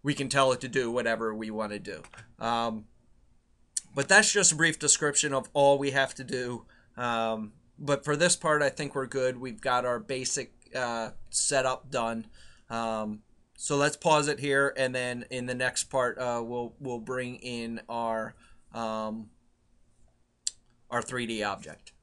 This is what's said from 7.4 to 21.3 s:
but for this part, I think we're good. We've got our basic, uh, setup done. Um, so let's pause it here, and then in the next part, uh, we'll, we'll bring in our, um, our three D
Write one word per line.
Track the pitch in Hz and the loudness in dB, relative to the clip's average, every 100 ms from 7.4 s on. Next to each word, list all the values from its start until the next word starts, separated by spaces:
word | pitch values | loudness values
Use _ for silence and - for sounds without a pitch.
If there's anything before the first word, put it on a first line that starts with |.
| 107 - _ - | -6 -14 _ -10
but | 139 143 | -2 -2
for | 151 | 0
this | 147 170 | 2 2
part, | - 165 151 | 2 2 2
I | 139 | 2
think | - 143 | 0 -4
we're | 135 131 | -4 -4
good. | 135 127 123 | 0 0 -2
We've | 127 107 | -10 -4
got | 135 123 | 0 2
our | 123 120 | 2 -2
basic, | 107 131 127 - 123 _ _ | -4 -4 -2 -4 -6 _ _
uh, | 127 120 117 107 - - | -4 -2 -2 -6 -8 -6
setup | - - 139 127 127 131 | -2 2 2 2 -2 -4
done. | 135 113 113 113 - - - _ | -2 -2 -4 -8 -18 -20 -20 _
Um, | 117 113 110 107 107 _ - _ | -4 -2 -2 -4 -6 _ -20 _
so | - - | -10 -2
let's | 143 147 - | 2 2 2
pause | 170 151 147 | 4 4 4
it | 143 | -2
here, | 143 139 139 - | 2 4 2 2
and | 131 | 0
then | 127 123 123 117 | 0 -2 -4 -6
in | 127 123 | -6 -4
the | |
next | 123 127 - | -2 -2 -2
part, | - 135 123 - | -2 0 0 0
uh, | 123 120 | -2 -2
we'll, | 117 120 120 - | -4 -6 -8 -8
we'll | 135 120 | -8 -8
bring | 110 127 123 123 | -6 -6 -6 -8
in | 123 120 117 113 - | -8 -6 -6 -8 -8
our, | 117 117 110 113 - - - - | -4 -2 -2 -4 -12 -20 -20 -14
um, | 113 113 110 110 110 107 _ _ _ _ _ _ _ - _ _ _ - - _ _ _ | -6 -4 -4 -4 -8 -12 _ _ _ _ _ _ _ -20 _ _ _ -10 -10 _ _ _
our | 120 | -4
three | - 127 | -4 -6
D | 113 | -4